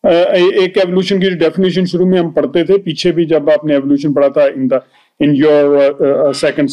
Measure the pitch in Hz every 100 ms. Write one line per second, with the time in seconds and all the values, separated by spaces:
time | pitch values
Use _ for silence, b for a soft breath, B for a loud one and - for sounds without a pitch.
0 | 202 170 185 190 180 196 185 196 185 185
1 | 185 196 190 180 165 170 185 180 180 180
2 | 180 185 170 160 - 175 165 196 190 143
3 | 180 165 165 160 143 151 151 143 139 143
4 | 151 139 139 139 139 135 131 131 b b
5 | b _ 147 143 151 147 143 143 139 143
6 | 143 139 143 135 156 139 143